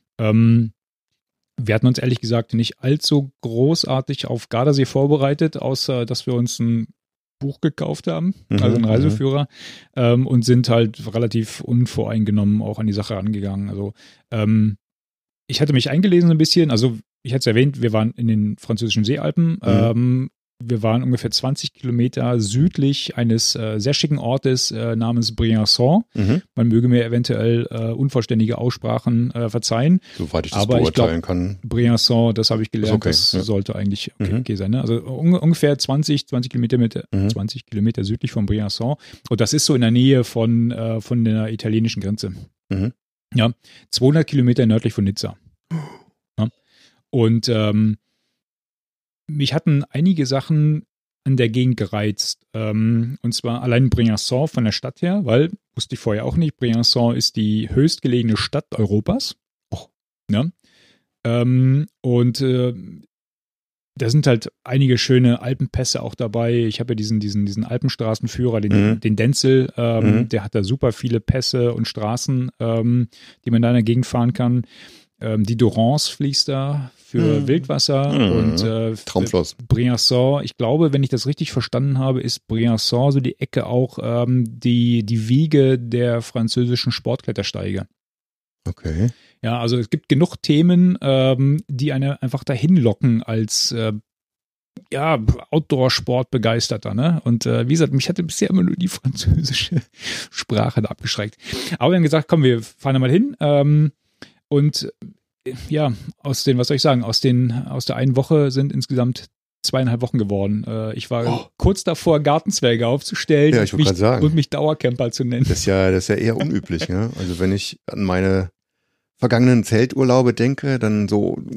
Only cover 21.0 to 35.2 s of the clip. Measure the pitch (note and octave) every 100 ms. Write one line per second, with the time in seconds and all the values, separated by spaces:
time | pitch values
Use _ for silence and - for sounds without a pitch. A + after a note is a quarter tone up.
21 | B2+ B2 A2+ - C3 C#3 - _ B2 A#2+
22 | B2 B2+ B2 A#2+ G2+ A#2+ F3 - C#3 C#3
23 | - - A#2 A2+ - - A2 G#2+ A#2+ -
24 | D3+ D3 A#2 C3+ C3+ C3 - A2+ A#2 A2+
25 | A2+ A#2+ A2 A2+ A#2 A2 G#2+ - B2 F#3
26 | - A#2 G2+ D#3+ - - A2+ A2+ B2 A#2+
27 | A2+ A#2+ A#2+ A2 A2+ A#2 - A2+ A2+ A#2
28 | C3+ B2+ - A2+ A2 A#2 A#2+ - A2+ A#2
29 | - A#2 B2 A#2+ A#2 A#2 - A#2 D3 F3+
30 | - - D#2+ D#2+ D2 G2+ G#2 A#2+ D#2+ B2
31 | A2+ E2 - F2+ F#2 G2+ A2+ A#2 A#2+ A#2
32 | - A#2 A#2 A2 A2 A2+ G#2+ A2 G#2+ A2
33 | - D#2 - F#2 G#2 G2+ G2 - G2+ G2
34 | - - F#2+ A2+ B2 G2 G2 B2+ A2+ A#2
35 | - C3